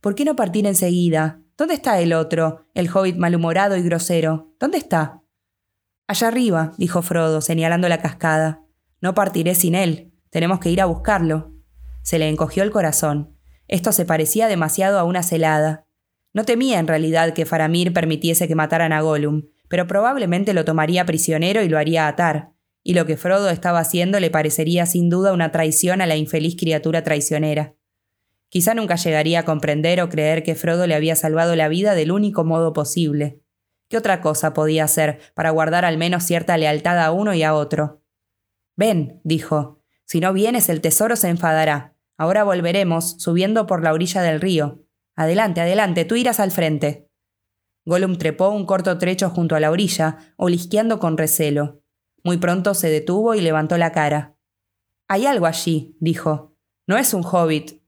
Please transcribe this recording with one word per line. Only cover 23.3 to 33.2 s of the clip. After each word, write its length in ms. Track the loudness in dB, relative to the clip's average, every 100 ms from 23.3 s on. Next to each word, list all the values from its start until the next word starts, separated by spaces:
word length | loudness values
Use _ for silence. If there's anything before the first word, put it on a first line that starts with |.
| 0 0
estaba 300 | -2 0 0
haciendo 400 | 0 -2 0 0
le 100 | 0
parecería 560 | 0 -2 -2 0 0 0
sin 240 | 0 2
duda 220 | 2 2
una 180 | 2 0
traición 500 | 0 0 0 0 0
a 60 | 0
la 80 |
infeliz 400 | 0 -2 -2 -2 -2
criatura 460 | -2 -2 0 -2
traicionera. 720 | 0 -2 -2 -2 0 -2 -6 _ _ _ _ _ _ _ _
Quizá 260 | 0 2
nunca 200 | 2 0
llegaría 460 | -2 0 2 2 0
a 40 |
comprender 560 | 0 -2 0 0 2 0
o 80 | 0
creer 360 | 0 0 0
que 100 | -2
Frodo 320 | -2 -2 0 0
le 80 |
había 220 | 0 0 0
salvado 400 | 0 0 2 2
la 100 | 0
vida 280 | 2 2
del 180 | 2 2
único 320 | 0 0 0
modo 280 | 0 2 0
posible. 720 | -2 -4 -2 0 0